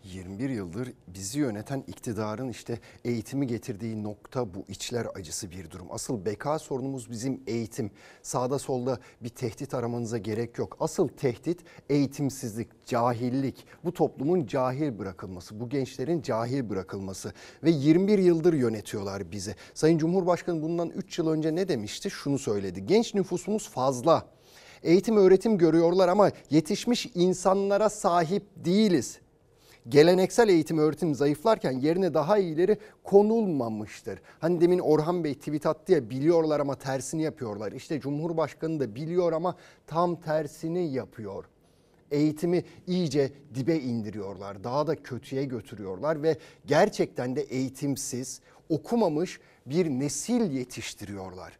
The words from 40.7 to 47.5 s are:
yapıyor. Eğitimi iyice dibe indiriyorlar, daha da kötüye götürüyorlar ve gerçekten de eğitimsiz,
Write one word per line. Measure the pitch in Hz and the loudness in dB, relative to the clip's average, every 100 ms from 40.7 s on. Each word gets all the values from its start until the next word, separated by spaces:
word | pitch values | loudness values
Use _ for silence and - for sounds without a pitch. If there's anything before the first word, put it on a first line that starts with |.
| 175 175 | -4 -2
yapıyor. | 131 101 - 104 95 - _ _ _ _ _ _ | -4 -6 -12 -12 -12 -14 _ _ _ _ _ _
Eğitimi | 147 151 151 175 175 160 - - | 0 0 0 0 0 -2 -14 -4
iyice | 180 170 147 135 - - | -2 0 0 0 -2 -12
dibe | 113 131 160 | -6 0 0
indiriyorlar, | 127 117 107 104 98 95 98 101 | 0 -4 -4 -8 -10 -10 -12 -10
daha | 104 135 151 | -4 -2 0
da | 151 | -2
kötüye | - 117 - 135 | -6 -12 -8 -6
götürüyorlar | 139 123 - 107 98 92 139 160 | -4 -6 -10 -12 -10 -6 -4 0
ve | 156 156 - - | 0 -2 -4 -20
gerçekten | - 143 208 - 180 - 127 131 | 0 4 4 2 -4 -2 -4 -4
de | |
eğitimsiz, | 143 | -4